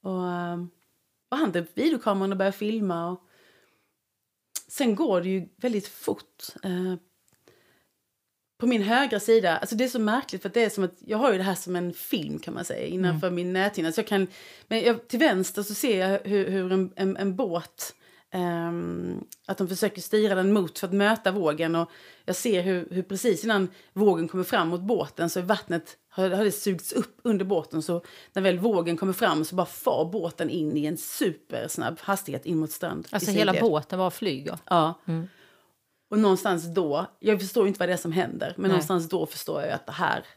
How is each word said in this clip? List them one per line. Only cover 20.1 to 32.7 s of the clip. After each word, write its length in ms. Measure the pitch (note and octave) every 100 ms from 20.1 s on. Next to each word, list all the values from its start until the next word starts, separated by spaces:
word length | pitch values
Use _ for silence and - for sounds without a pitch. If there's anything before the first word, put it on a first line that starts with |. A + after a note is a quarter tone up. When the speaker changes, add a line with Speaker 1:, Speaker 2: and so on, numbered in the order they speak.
| G#3+ G#3+ F#3+
Speaker 1:
den 180 | F#3+
mot 260 | G#3 F3 -
för 80 | F#3+
att 60 |
möta 380 | G3 G3+ A3 G3
vågen. 440 | F#3+ E3 D3+ E3 E3
Och 140 | E3+ - - - -
jag 100 | F3+
ser 260 | B3 F#3+
hur, 260 | F3+ F#3 E3+
hur 120 | F3+
precis 400 | F#3 G3 B3 F3
innan 260 | A3+ G#3 F#3 - -
vågen 340 | - G#3 E3+ D#3
kommer 160 | F#3
fram 240 | F3+ F3+ E3+
mot 140 | F3
båten 480 | F#3+ A3 C#3+ - E3
så 100 | F#3
är 40 |
vattnet, 540 | F3+ G3+ - E3+ - - _
har, 200 | - F#3+
har 140 | F#3+
det 80 | G#3+
sugits 400 | - - F3+ -
upp 260 | - - _
under 220 | B3 G#3 F#3
båten. 360 | F#3+ D#3 D#3+
Så 220 | D#3 E3+ - - -
när 80 | -
väl 180 | F#3+ F3+
vågen 380 | G#3 G3 E3+ E3
kommer 160 | G3
fram 320 | F#3 A3+ D#3+ D#3
så 100 | F3+
bara 100 | E3+
far 400 | - - B2+ E3
båten 380 | G#3 E3+ E3 D#3+
in 280 | E3 D3+ D3+
i 80 | D3
en 120 | D#3+
supersnabb 1000 | - - A3 D#3+ _ A#2 A#2 - A#2+ E3
hastighet 460 | - G3 - C3 -
in 120 | E3
mot 140 | D#3